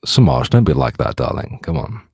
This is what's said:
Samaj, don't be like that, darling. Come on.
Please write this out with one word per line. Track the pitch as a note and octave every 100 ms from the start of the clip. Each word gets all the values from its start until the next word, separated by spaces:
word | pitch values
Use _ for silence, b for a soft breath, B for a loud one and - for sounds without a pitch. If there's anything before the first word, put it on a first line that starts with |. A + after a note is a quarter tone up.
Samaj, | - - A2 F#2+ -
don't | A#2+
be | A2
like | C2+ B1 -
that, | -
darling. | - - - - -
Come | - D#3+
on. | A#2+ A2 -